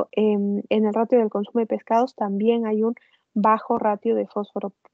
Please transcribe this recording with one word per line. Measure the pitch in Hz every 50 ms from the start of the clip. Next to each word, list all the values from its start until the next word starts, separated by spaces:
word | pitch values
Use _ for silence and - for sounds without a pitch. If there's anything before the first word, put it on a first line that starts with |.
| - - -
em, | - 214 214 208 208 202 202 202 202 - -
en | - 220 214
el | 214 208
ratio | 226 233 220 - 247
del | 226 214
consumo | - 202 208 - - 233
de | 226
pescados | 220 220 208 - - 226 226 233 262 -
también | - 220 202 196 196 208 226 233 233 233
hay | 214 214 214 220
un | 226 247 - _ _ _ _ _ _ -
bajo | 220 196 214 220 220 - - 240 233
ratio | - 214 208 208 - 233 226
de | 214 208
fósforo, | 196 - 208 208 - - 208 202 196 - _ _ _